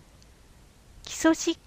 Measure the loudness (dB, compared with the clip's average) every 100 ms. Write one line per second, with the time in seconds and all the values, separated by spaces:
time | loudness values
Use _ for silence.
0 | -20 -20 -20 -20 -20 -20 -20 -20 -20 -20
1 | -14 0 2 2 -2 -6